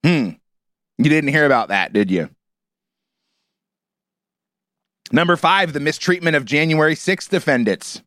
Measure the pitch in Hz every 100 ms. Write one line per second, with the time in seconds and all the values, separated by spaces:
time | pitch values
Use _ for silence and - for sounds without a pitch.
0 | 160 165 104 - _ _ _ _ _ -
1 | 143 156 143 151 147 127 104 98 90 104
2 | 98 92 71 _ _ _ _ _ _ _
3 | _ _ _ _ _ _ _ _ _ _
4 | _ _ _ _ _ _ _ _ _ _
5 | - 127 170 170 165 190 180 143 147 156
6 | - 180 165 151 113 147 160 156 156 156
7 | - 190 - 185 - 131 107 92 - -